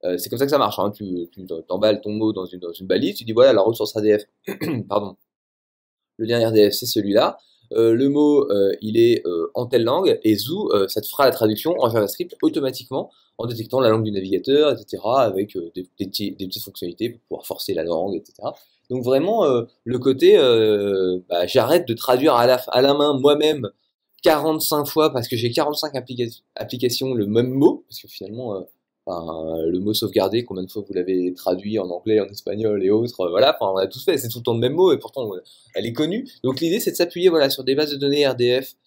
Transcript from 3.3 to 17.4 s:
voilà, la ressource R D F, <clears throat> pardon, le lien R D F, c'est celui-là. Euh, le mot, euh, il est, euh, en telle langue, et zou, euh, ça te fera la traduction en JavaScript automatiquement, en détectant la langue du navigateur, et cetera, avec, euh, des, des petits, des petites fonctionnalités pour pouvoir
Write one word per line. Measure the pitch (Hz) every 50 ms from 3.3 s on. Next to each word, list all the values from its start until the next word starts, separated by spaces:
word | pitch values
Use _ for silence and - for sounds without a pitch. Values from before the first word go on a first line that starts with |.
| 110
voilà, | 113 127 139 123
la | 104 95
ressource | 110 113 - 107 104 -
R | 113 104
D | 107 104 104
F, | - _ _ _ _
<clears throat> | - 196 196 - 175 151 117 95 -
pardon, | 101 104 101 98 87 _ _ _ _ _ _ _ _ _ _ _ _ _ _ _ _ _ _ _ _ -
le | 113
lien | 110 117 120 113
R | 113 110
D | 110 104 104
F, | 98
c'est | - -
celui-là. | 117 - 110 101 101 101 110 143 196 - - _ _ _ _ _ _ -
Euh, | 110 113 113 113
le | 120 135 139
mot, | 143 147 147 147 147 143 - -
euh, | 101 101 98 98 101 -
il | - 107 107 117
est, | 117 117 117 107 -
euh, | 87 87 85 82 - _
en | - 123
telle | 120 131 120 113
langue, | 117 135 170 190 160 117 - -
et | 107 107
zou, | 104 - 120 165 202 214 - -
euh, | 104 98 95
ça | - 110
te | -
fera | - - - 139
la | 131
traduction | 120 - 117 110 107 104 - 156 175 -
en | 131 117
JavaScript | 110 117 104 98 - - 175 - - _ -
automatiquement, | 156 151 160 139 131 127 - 117 _ 135 143 196 - _ _ _ _ _ -
en | 117
détectant | 117 120 113 107 - - 131
la | 131 113
langue | 110 113 110
du | 110
navigateur, | 101 98 95 95 98 90 - - 135 147 151 147 127
et |
cetera, | 113 - - - 95 - 107 123 139 127
avec, | 107 95 95 104 101 -
euh, | 95 85 85 _
des, | 92 92 _ _ _
des | 101 95
petits, | 98 - 104 98 92
des | - 98 95
petites | - - -
fonctionnalités | 101 95 - 95 87 85 _ 110 117
pour | 117 -
pouvoir | _ _ 82 -